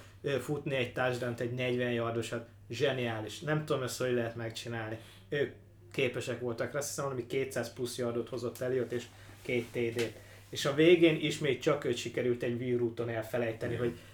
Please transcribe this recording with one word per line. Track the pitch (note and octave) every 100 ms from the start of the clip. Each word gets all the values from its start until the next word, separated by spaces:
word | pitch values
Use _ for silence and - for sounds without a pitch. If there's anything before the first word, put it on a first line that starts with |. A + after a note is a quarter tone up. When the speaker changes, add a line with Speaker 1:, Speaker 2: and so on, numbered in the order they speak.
| - -
Speaker 1:
ö, | D3 C3+
futni | B2 D3 D3 C3+
egy | A#2
touchdown-t, | C#3 B2+ A#2+ B2 A#2
egy | A#2+
negyven | B2+ B2+ B2 B2
yardosat, | A#2 A#2 A2+ A2+ A#2+ - - -
zseniális. | A#2 C#3 B2+ A#2+ A2 G#2+ -
Nem | D3 D3+ D3+
tudom, | C3+
ezt | B2 -
hogy | B2+
lehet | B2 A#2 A#2
megcsinálni. | A2+ A2 A#2+ A#2 A2 A2 - - -
Ők | D3 - - - - -
képesek | - B2+ B2 C3 A#2
voltak | B2 A#2 B2
rá, | D3
azt | C#3+
hiszem, | -
valami | C#3 C3 A#2
kétszáz | C3+ C3+ C3 A#2
plusz | - A#2+ -
yardot | A#2+ A#2+ A2+
hozott | B2 A#2 A#2+
Elliott, | B2+ B2+ A2+
és | B2 - - - -
két | - B2 A#2
T | B2+ A#2 A#2
D-t. | A2+ - - - -
És | - D3
a |
végén | C#3 E3 F3 E3 D#3
ismét | D3+ - D3 B2
csak | D#3+ C#3+
őt | C#3 A#2+
sikerült | A#2+ C3+ B2 A#2+
egy | B2+ A#2+
wheel | B2+ A#2+
route-on | A#2 A2+ A#2
elfelejteni, | A#2 A2 B2 A2+ A2+ A#2+
Speaker 2:
Igen. | A#2 A#2+
Speaker 1:
hogy | - -